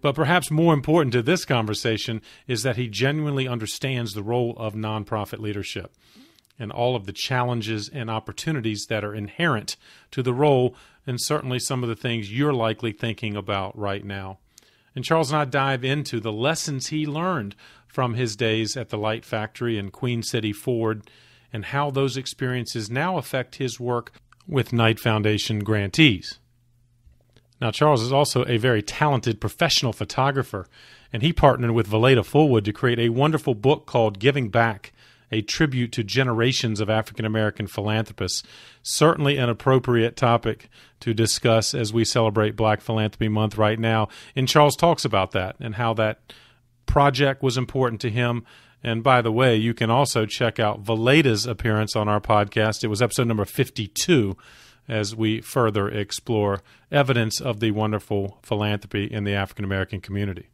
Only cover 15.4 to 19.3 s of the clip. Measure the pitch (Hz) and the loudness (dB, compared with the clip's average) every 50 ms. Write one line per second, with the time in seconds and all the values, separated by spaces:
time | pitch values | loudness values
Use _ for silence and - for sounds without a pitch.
15.4 | 147 131 131 143 135 139 135 123 123 131 139 151 143 - - 117 101 113 107 107 | -2 -2 -2 -2 0 0 -2 -2 -2 -2 -2 -2 -4 -4 -6 -4 -4 -4 -4 -2
16.4 | 120 143 165 - - - 143 131 - - 156 156 156 151 143 156 170 185 185 147 | -2 -2 -2 -2 -4 -6 -6 -6 -6 -6 -4 -4 -4 -4 -4 -4 -2 -2 -2 -2
17.4 | 104 101 - _ - - - _ _ _ _ - 131 120 113 117 127 117 104 101 | -4 -6 -10 _ -20 -20 -20 _ _ _ _ -2 -2 -2 0 -2 -2 -4 -2 -2
18.4 | 123 110 110 110 113 107 - 135 113 _ - 110 104 107 110 113 - - | 0 0 2 0 0 -2 -4 -8 -8 _ -6 -4 -2 -2 -4 -4 -6 -6